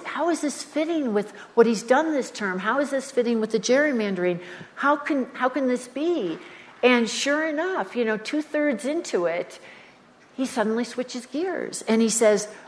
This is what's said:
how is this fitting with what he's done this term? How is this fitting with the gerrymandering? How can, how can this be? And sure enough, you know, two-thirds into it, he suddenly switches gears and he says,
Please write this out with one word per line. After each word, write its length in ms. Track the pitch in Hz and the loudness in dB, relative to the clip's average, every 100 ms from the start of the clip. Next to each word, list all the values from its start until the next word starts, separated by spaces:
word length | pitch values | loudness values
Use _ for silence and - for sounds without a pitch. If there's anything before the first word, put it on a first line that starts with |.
how 240 | - - 330 | -6 -2 0
is 140 | 320 | 0
this 200 | 294 - | -2 -6
fitting 520 | - 294 320 330 262 | -6 -4 -2 0 0
with 180 | 208 202 - - | 0 -2 -12 -2
what 120 | - 233 | 4 4
he's 160 | 214 | 4
done 300 | - 254 320 | 2 2 4
this 180 | 294 226 | -2 -4
term? 280 | - 202 185 | -4 -4 -2
How 200 | 202 262 | 0 0
is 120 | 277 | 0
this 200 | 269 254 | -2 -2
fitting 300 | - 233 226 | 0 2 0
with 120 | 214 | 0
the 60 | 220 | -2
gerrymandering? 840 | 208 262 302 240 208 180 180 175 - - - | 2 2 4 0 0 0 0 -2 -8 -16 -18
How 220 | - 277 302 | -2 2 2
can, 300 | - 277 240 | 0 -2 -2
how 160 | - 254 | -2 -2
can 180 | 285 254 | 0 0
this 220 | 247 - | -2 -4
be? 500 | 269 320 339 180 151 - - - - | -2 0 0 -2 -6 -12 -20 -20 2
And 260 | 247 247 220 | 4 6 4
sure 400 | - 277 294 320 | 0 0 0 0
enough, 480 | 294 370 359 196 240 | -2 -2 -2 -2 -2
you 80 | |
know, 140 | 220 214 | 0 -2
two-thirds 680 | 214 302 302 302 294 220 | -2 -4 -2 0 0 0
into 400 | 254 320 339 208 | -2 -4 -2 0
it, 340 | 170 175 180 - - - - - - _ - - | 0 -2 -8 -14 -20 -20 -20 -20 -20 _ -16 -6
he 80 | |
suddenly 400 | 254 247 214 226 | -4 0 0 0
switches 400 | 240 - 247 247 | -2 -6 -6 -8
gears 580 | 240 277 370 339 60 - - | -8 -6 -4 -4 -6 -8 0
and 140 | 226 | 2
he 80 | 226 | 2
says, 380 | 208 214 208 208 - | 4 4 4 0 -12